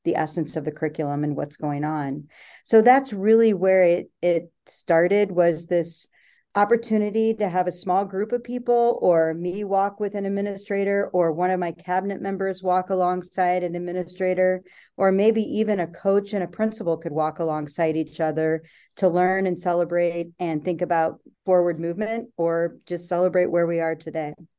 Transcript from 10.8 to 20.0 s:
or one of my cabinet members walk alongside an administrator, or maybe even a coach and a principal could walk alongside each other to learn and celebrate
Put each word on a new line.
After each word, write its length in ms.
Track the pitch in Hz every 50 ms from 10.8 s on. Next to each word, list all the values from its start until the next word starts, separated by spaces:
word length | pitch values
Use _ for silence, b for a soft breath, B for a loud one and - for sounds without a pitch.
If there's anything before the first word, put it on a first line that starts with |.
| 196 196 202 202 202 - -
or 200 | 180 170 165 151
one 180 | 160 180 185
of 100 | 185 185
my 120 | 180 170 165
cabinet 500 | - - 180 180 190 190 202 202 - -
members 400 | 196 196 185 190 190 185 190 185
walk 260 | 185 180 185 180 185
alongside 760 | 196 185 180 180 180 185 180 - - - 180 180 180 185 175
an 100 | 175 170
administrator, 880 | 175 175 175 180 185 175 175 - - 185 185 185 180 185 185 185 185 185 B B B B B B
or 160 | - 196 190 190
maybe 300 | 190 202 220 220 220 214
even 380 | - - 208 214 202 208 190
a 60 | 175
coach 460 | 175 170 - - 196 196 202 202 202 214
and 120 | 202 180
a 40 | 175
principal 480 | - - 220 220 214 - 196 170 165
could 160 | 160 170 165 147
walk 260 | 156 156 156 151 -
alongside 560 | 170 160 156 151 151 147 - - 170 160 156
each 220 | 156 160 - - -
other 440 | 165 156 151 156 160 160 160 160 160 b b b b b b
to 120 | - 196 180
learn 380 | 165 180 180 185 190 190 190
and 120 | 185 180 175
celebrate 720 | 175 185 175 175 175 175 175 175